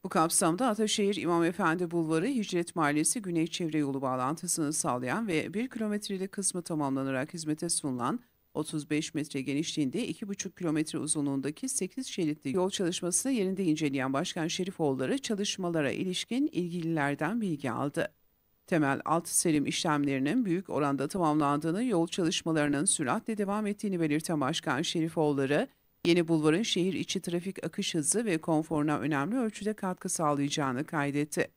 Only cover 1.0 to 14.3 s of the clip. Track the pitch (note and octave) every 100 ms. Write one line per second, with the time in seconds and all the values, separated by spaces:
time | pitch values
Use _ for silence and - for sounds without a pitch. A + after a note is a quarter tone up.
1 | G3+ G3+ D#3+ E3+ E3 E3 F3 D#3+ F3 E3+
2 | D#3+ D#3+ G#3 C4+ G3+ F3+ E3+ - D3 D3
3 | D#3+ B3+ G3 E3+ E3 - E3+ D#3 C#3+ C3+
4 | C3 B2+ B2+ D#3+ F3+ - D3 D#3 D#3+ B2
5 | B2 E3 A3+ D#3+ - F#3 B3+ A3 G#3+ G#3
6 | G#3 F#3+ F#3+ - F#3+ F3+ - D#3+ C#3+ C3+
7 | C3+ C3 C3 F3 D#3 D#3 E3+ - D3 B2+
8 | B2 A#3 - _ _ - D3+ D#3 C#3+ D3+
9 | C#3+ D3+ - C#3 C3 C#3 E3 - C#3 F3+
10 | B3 - G3+ G3+ G3 - F3 D3+ D#3 D#3
11 | C#3+ D#3 C#3+ C#3 C#3 D3+ C4 - F#3 -
12 | C4 - D#3+ D3+ C#3 F3+ F#3 - F3 F#3
13 | F3 F3 C4 C4 F#3+ F#3+ F#3 D#3 D3+ C#3
14 | C3 C3+ F#3